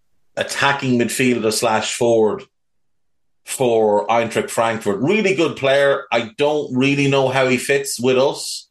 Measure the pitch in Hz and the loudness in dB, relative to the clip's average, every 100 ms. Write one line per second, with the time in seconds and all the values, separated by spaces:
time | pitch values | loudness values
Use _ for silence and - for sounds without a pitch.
0 | _ _ _ - 117 - 139 135 135 120 | _ _ _ -8 -6 -2 -2 0 0 0
1 | 117 - 127 120 110 107 117 110 - - | 0 0 0 0 -2 0 0 -2 -4 -2
2 | 117 113 110 98 - _ _ _ _ _ | 0 2 2 -2 -12 _ _ _ _ _
3 | _ _ _ _ - - 127 113 107 104 | _ _ _ _ -14 -2 2 4 4 2
4 | - 117 113 113 - - 113 110 107 95 | 2 0 0 -2 -2 0 0 0 -4 -2
5 | 131 214 190 147 156 - 135 139 139 135 | 0 0 0 0 0 0 0 2 2 0
6 | - 120 113 - 147 151 - 127 135 143 | -2 -4 -4 -2 0 0 -2 0 0 2
7 | 139 139 135 135 131 123 - 143 139 - | 2 2 2 0 0 0 0 -2 -2 -2
8 | 123 127 139 165 - - - | 0 2 2 -2 -10 -12 -16